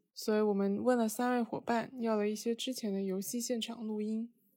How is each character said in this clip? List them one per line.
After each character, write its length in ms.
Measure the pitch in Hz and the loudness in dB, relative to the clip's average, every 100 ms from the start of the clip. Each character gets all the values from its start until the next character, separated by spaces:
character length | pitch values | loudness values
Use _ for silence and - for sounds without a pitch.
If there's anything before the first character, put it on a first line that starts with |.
| _ - | _ -6
所 200 | - 214 | 0 4
以 60 | |
我 120 | 214 | 4
们 300 | 196 196 202 | 4 2 2
问 140 | 233 247 | 2 4
了 100 | 220 | 2
三 260 | 233 247 | 0 0
位 100 | 247 | 2
伙 180 | 226 - | 0 -2
伴， 300 | - 233 226 262 | 0 0 -2 -2
要 160 | 226 214 | 0 2
了 120 | 208 | 2
一 80 | 214 | 0
些 200 | 233 233 | -2 -2
之 180 | - | -2
前 180 | 254 214 | -4 -2
的 120 | 196 | 0
游 180 | 196 190 | 0 -2
戏 180 | 196 240 | -4 -4
现 220 | 233 240 | -2 -2
场 240 | 226 233 220 | -4 -6 -4
录 160 | 214 | -4
音， 300 | 214 220 233 _ _ | -2 -2 -4 _ _